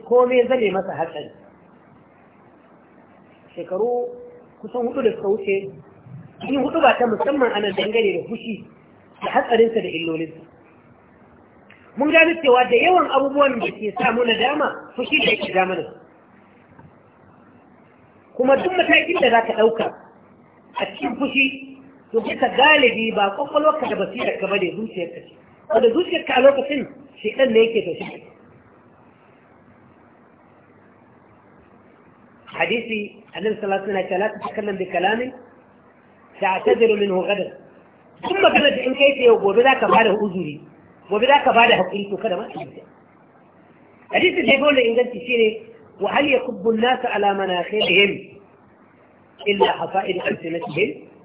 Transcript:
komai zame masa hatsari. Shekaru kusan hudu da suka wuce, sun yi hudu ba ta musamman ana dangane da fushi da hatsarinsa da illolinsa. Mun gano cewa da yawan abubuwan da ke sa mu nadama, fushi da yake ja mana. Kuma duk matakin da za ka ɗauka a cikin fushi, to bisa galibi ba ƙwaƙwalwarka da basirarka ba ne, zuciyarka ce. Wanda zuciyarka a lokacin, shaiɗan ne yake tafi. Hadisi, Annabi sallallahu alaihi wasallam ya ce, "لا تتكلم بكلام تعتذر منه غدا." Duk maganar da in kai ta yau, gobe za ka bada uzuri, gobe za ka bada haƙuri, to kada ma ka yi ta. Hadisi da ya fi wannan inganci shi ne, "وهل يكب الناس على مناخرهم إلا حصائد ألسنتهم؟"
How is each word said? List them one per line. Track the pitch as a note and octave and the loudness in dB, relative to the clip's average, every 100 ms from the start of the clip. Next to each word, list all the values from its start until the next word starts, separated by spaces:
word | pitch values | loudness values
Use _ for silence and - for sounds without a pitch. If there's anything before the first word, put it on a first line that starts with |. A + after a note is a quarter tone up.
| - | 2
komai | B3 B3 B3+ A#3+ | 4 4 4 2
zame | B3+ G#3 | 2 0
masa | F3+ F3 D3 | -2 -4 -6
hatsari. | E3 D3+ - - - - _ _ _ _ _ _ _ _ _ _ _ - _ - - - _ _ _ F3+ | -8 -8 -14 -18 -20 -20 _ _ _ _ _ _ _ _ _ _ _ -20 _ -20 -20 -20 _ _ _ -16
Shekaru | E3+ F#3 A#3 B3 A#3+ - - - - - | -8 -4 -2 -2 -6 -12 -20 -20 -20 -18
kusan | G#3+ B3 A#3+ | -10 -6 -4
hudu | C#4 | 0
da | A3+ - | 0 0
suka | G3+ | -2
wuce, | G#3 - G3 - - - - - - - - | -2 0 -2 -4 -14 -20 -20 -20 -20 -20 -12
sun | - | -4
yi | C#4 | -2
hudu | B3+ D#4+ | 0 2
ba | C#4 - | 4 4
ta | A#3+ | 0
musamman | G#3+ A#3 C#4+ A#3 | 0 -2 0 0
ana | G3+ G#3 | 0 -4
dangane | F#3+ G3 A3+ G#3 E3+ | -2 -2 0 0 -2
da | D#3+ | -6
fushi | A3 A#3 G3+ - - _ - _ - | -10 -10 -12 -14 -20 _ -20 _ -10
da | - | -2
hatsarinsa | - F#4 A3+ A3+ A3+ | 0 2 4 4 2
da | F3+ | -4
illolinsa. | E3 E3 D#3+ D#3+ - - _ _ _ _ _ _ _ _ - _ _ - - - - | -6 -6 -6 -8 -12 -20 _ _ _ _ _ _ _ _ -20 _ _ -20 -20 -10 -4
Mun | D4 | 2
gano | D#4+ E4 E4 | 4 4 2
cewa | C#4+ B3 B3 | 4 4 4
da | A#3+ | 2
yawan | D#4+ F4+ C#4 | 4 2 2
abubuwan | C4+ C#4 C#4 C#4 A#3 | 0 0 2 0 0
da | F#3+ | -6
ke | - G#3+ - | -6 -8 -4
sa | B3 | -2
mu | A3+ | 0
nadama, | A#3+ G#3+ B3 D4+ B3+ - - - | 0 0 -2 -2 -4 -6 -12 -10
fushi | B3+ D4+ - | -4 -2 0
da | |
yake | G#4+ - | -2 -2
ja | F#3 F#3 | -2 -2
mana. | E3 D3+ - - _ _ _ _ _ _ - - _ _ _ - _ - - _ _ _ _ _ _ _ - | -4 -10 -14 -20 _ _ _ _ _ _ -20 -20 _ _ _ -20 _ -20 -20 _ _ _ _ _ _ _ -2
Kuma | C4 C4+ | 2 2
duk | F#4 F4+ | 0 -2
matakin | D#4 C#4+ - F4+ | 2 2 2 0
da | B3 | 2
za | A3+ | 2
ka | A3 | 2
ɗauka | G#3 A3 - - - - - - _ _ _ - - | 2 2 0 -6 -8 -20 -20 -20 _ _ _ -16 -8
a | - | -8
cikin | - - - | -6 -6 -4
fushi, | C#4 C4+ C4+ - - - - - _ | -4 -2 -2 -4 -16 -20 -20 -20 _
to | A3+ | -4
bisa | A3 C#4 B3 A3 | -4 -2 0 4
galibi | D4 D4+ B3 G#3 A3+ G3+ | 6 6 4 0 -2 -2
ba | G3 - | -2 -2
ƙwaƙwalwarka | C#4+ D4+ D4+ D4+ A3+ | -4 0 2 0 -2
da | G3+ | -4
basirarka | F#3+ A#3 G3+ - F#3+ | -6 -6 -6 -4 -4
ba | G3+ | -2
ne, | F3 F#3+ | -2 -6
zuciyarka | A3 F#3 E3+ - | -10 -8 -10 -12
ce. | - - _ _ - | -20 -20 _ _ -2
Wanda | - A#3+ | 2 4
zuciyarka | D4+ F4+ D#4+ C4 B3+ | 2 -2 -4 -2 4
a | |
lokacin, | C#4 C4+ - D4 G3+ - - - | 4 4 0 -4 -6 -12 -20 -10
shaiɗan | G#3+ B3+ C4 | -6 0 4
ne | A3+ | 4
yake | A3+ A3+ F3+ D3+ | 4 2 -4 -8
tafi. | G3 - - - - - _ _ _ _ _ _ _ _ _ _ _ _ _ _ _ _ _ _ _ _ _ _ _ _ _ _ _ _ _ _ _ _ _ _ _ _ _ _ - | -12 -16 -20 -20 -20 -20 _ _ _ _ _ _ _ _ _ _ _ _ _ _ _ _ _ _ _ _ _ _ _ _ _ _ _ _ _ _ _ _ _ _ _ _ _ _ -12
Hadisi, | - E3+ A#3 A3+ G#3+ G#3 - - F3 | -6 -4 -4 -6 -8 -8 -16 -18 -8
Annabi | G#3+ G#3 | -6 -4
sallallahu | G3+ G3 | -4 -4
alaihi | G3+ | -4
wasallam | F#3+ | -4
ya | F3+ | -2
ce, | F#3 | -2
"لا | G#3 - - | -4 -6 -10
تتكلم | - G#3 F#3+ | -8 -8 -6
بكلام | F3+ F3 F#3+ A3+ B3+ - - - _ _ _ _ _ _ _ - | -6 -2 0 -2 -6 -12 -20 -20 _ _ _ _ _ _ _ -4
تعتذر | F#3+ F#3 G#3 G3+ A3+ G#3 | -2 0 2 4 4 2
منه | G3+ F#3 | 0 0
غدا." | E3+ G3+ F3 - - - _ _ _ - | -2 -4 -6 -12 -20 -20 _ _ _ -10
Duk | - F#4+ | -6 2
maganar | F#4 - D4 | 4 4 2
da | - | 0
in | B3 C#4 | -2 2
kai | C#4 C4 | 2 6
ta | B3 | 4
yau, | G#3 | 6
gobe | G3 G3 | 4 4
za | C4 B3+ | 4 4
ka | G3+ | 4
bada | - A3 G#3 | 4 4 2
uzuri, | G#3 F3 D3+ D3 - - - _ - | -2 -4 -8 -10 -18 -20 -20 _ -6
gobe | G#3 B3+ | 0 4
za | C#4 | 4
ka | C4+ | 4
bada | A3+ A#3+ F3+ | 4 4 4
haƙuri, | F3+ G#3 G3+ | 0 -6 -6
to | G3 | -6
kada | G#3+ F3+ | -4 -6
ma | A3+ | -8
ka | - | -14
yi | - | -16
ta. | - - _ _ _ _ _ _ _ _ _ _ _ - | -18 -20 _ _ _ _ _ _ _ _ _ _ _ -4
Hadisi | F#3+ F4+ F4+ C4 | 0 2 2 2
da | |
ya | C4+ | 4
fi | |
wannan | D4 C4+ A3+ | 4 4 2
inganci | A3+ B3 B3 - | 2 -2 -4 -2
shi | A#3+ | 2
ne, | A3 - - - - - | 2 0 -10 -20 -20 -8
"وهل | F3+ G3+ D4 | -2 0 2
يكب | B3+ - G#3 G#3+ | 0 -2 -4 -2
الناس | A3 A#3+ B3 A#3+ | 0 0 0 -2
على | A3 G3+ | -2 0
مناخرهم | G3 F#3+ F3+ E3+ G#3+ G3+ F3 G3+ C#3+ - - - _ _ _ _ _ _ _ _ - G#3 | 0 -2 -4 -4 -2 2 2 2 0 -12 -20 -20 _ _ _ _ _ _ _ _ -6 -2
إلا | G3+ G#3 | 2 0
حصائد | - E3+ F#3+ F#3+ F3 | 0 -4 -4 -4 -4
ألسنتهم؟" | F#3+ - D#3+ E3 D#3+ D3+ G#3+ - - - | -6 -6 -8 -8 -6 -4 -4 -6 -18 -20